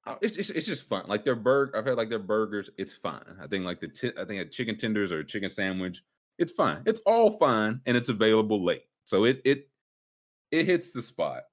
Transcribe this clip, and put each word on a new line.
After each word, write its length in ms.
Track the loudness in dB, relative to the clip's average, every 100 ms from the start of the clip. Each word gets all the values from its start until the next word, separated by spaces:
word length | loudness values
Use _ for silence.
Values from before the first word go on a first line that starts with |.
| -12
uh, 120 | -4
it's, 140 | -4 -4
it's, 120 | -6
it's 180 | -4 -4
just 160 | -8
fun. 220 | -4 -6 -2
Like, 160 | -2
their 120 | 0 0
burg-, 400 | 2 2 2 -2
I've 100 | -2
had, 100 | -2
like, 120 | -2
their 100 | -4
burgers. 500 | 0 0 0 -4 -8 -10
It's 160 | -10
fine. 440 | -8 -10 -10 -16 -18
I 60 | -6
think, 180 | -4 -4
like, 140 | -6
the 80 | -10
ti-, 240 | -6 -8 -6
I 80 | -8
think 160 | -6
a 80 | -8
chicken 280 | -6 -6 -4
tenders 340 | -2 0 0
or 80 | -4
a 60 | -6
chicken 240 | -6 -6
sandwich, 540 | -4 -4 -2 -6 -8 _ _ _ -4
it's 140 | -4
fine. 320 | 2 0 2 -2
It's 140 | 0
all 360 | 2 6 4 6
fine, 440 | 4 4 2 -2 0
and 100 | 0
it's 140 | 0
available 540 | 2 6 6 4 2
late. 200 | 2 -2 _ _ -2
So 180 | 4
it, 180 | 4 4 2
it, 240 | 0 -2 _ _ _ _ _ _ _ _
it 140 | 0 2
hits 240 | 0 -2
the 80 | -10
spot. 400 | -10 -4 -4 -4 -14